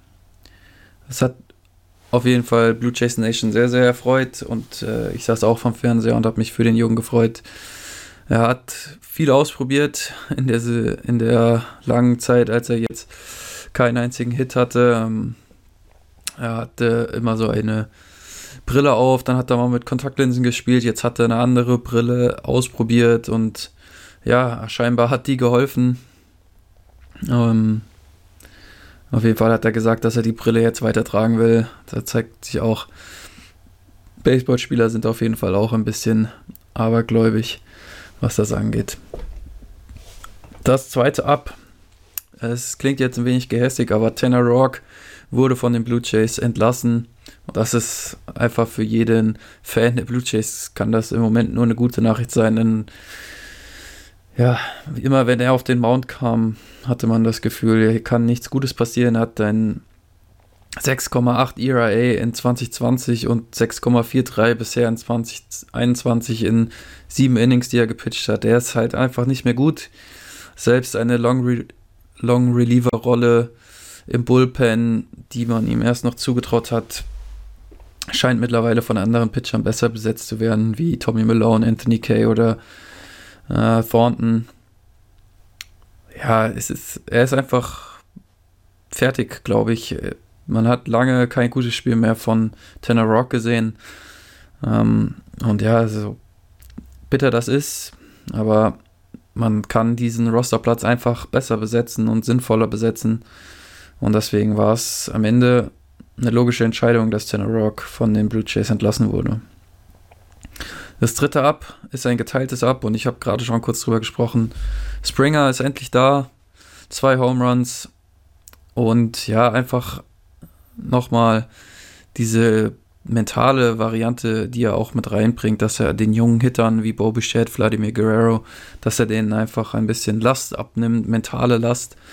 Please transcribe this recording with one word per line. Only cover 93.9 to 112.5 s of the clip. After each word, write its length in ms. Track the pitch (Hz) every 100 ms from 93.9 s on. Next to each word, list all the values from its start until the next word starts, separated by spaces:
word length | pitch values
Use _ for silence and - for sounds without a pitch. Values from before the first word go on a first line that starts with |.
| - - - - - - - -
Ähm, 500 | 113 110 110 107 - - -
und 180 | 117 104
ja, 240 | 107 117 113
so 300 | 107 104 117 - _ _ _ - - - - -
bitter 220 | 139 135
das 160 | 117 120
ist, 460 | 139 147 - - - - - -
aber 460 | 107 110 107 110 - _ _ _ - _
man 320 | - 113 107 101
kann 280 | 117 113 117
diesen 320 | 120 113 117
Rosterplatz 540 | 113 123 110 - 117
einfach 440 | 107 127 - 117 -
besser 300 | - 131 113
besetzen 520 | 107 117 113 - 110
und 160 | 110
sinnvoller 420 | 110 123 123 110 110
besetzen. 580 | 110 113 - 110 113 - - - - - - - -
Und 140 | 110
deswegen 420 | 107 107 107 107 104
war 160 | 107
es 360 | 113 - - -
am 120 | -
Ende 460 | 107 120 123 123 110 - _ _ - -
eine 120 | 120
logische 340 | 117 120 120
Entscheidung, 460 | 113 113 117 117 110
dass 160 | 104 -
Tanner 200 | 107 101
Roark 360 | 113 107 107
von 300 | - - 113
den 160 | 107 107
Blue 160 | 113 107
Jays 240 | - 104
entlassen 400 | 107 107 107 107
wurde. 280 | 101 - 110 - - _ - _ - _ - - - - - - - - -
Das 140 | 120
dritte 280 | - 143 151
Up 360 | 139 151 - - -
ist 160 | 131 123
ein 100 | 120
geteiltes 460 | 113 135 131